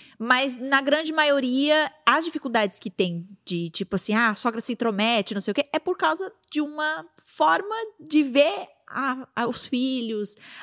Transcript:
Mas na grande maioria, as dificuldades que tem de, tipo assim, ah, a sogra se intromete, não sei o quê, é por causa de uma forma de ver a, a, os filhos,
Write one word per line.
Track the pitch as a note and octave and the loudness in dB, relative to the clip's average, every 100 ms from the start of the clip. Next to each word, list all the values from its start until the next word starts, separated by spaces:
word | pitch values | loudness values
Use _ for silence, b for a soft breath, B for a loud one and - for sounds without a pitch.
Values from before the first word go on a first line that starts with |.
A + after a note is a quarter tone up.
| B B | B B
Mas | A#3 B3+ C4+ B3 | 0 2 0 -2
na | C4 C#4 | 0 0
grande | C4+ D4+ D#4+ | 2 2 2
maioria, | D#4+ D4+ C#4+ B3+ B3+ D4 D4+ D4+ - - | 2 4 4 2 2 4 4 2 -2 2
as | C#4 E4 | 2 2
dificuldades | D4+ C4 A#3 G#3 - | -4 -2 0 0 -2
que | G#3+ | -6
tem | - F3+ E3+ F3+ G3+ - | -2 -2 -2 -8 -14 -6
de, | F3 E3+ | -4 -4
tipo | - G3 F#3+ | -6 -4 -2
assim, | - | 0
ah, | G#3+ A#3 | 2 2
a | G#3 | 0
sogra | A#3+ A3+ | -2 -2
se | A3+ | -4
intromete, | A#3 A#3 G3+ A3 A#3 G3 | -2 -2 2 2 2 0
não | G3+ | -2
sei | F#3+ | -2
o | G3+ | -2
quê, | C#4 | -2
é | D#4 | -2
por | F4+ F4+ | -4 0
causa | D#4+ D#4+ F#4+ - _ | 0 0 -6 -12 _
de | D4 | -4
uma | D4 D4+ D#4 D#4+ E4 _ - | -4 -4 -4 -4 -10 _ -10
forma | - D#4 E4 G4 A4 A4 - | 0 2 2 0 -6 -8 -12
de | - D4+ | -2 0
ver | C#4 B3+ D4 G4+ - _ - | 4 4 4 2 -8 _ -12
a, | - C4+ C4 B3+ | -6 -4 -6 -8
a, | - A#3+ | -4 -4
os | A#3+ - | -4 -4
filhos, | B3 C4 C4 A3+ G#3+ G3+ - B B | -2 0 -2 -4 -4 -6 -8 B B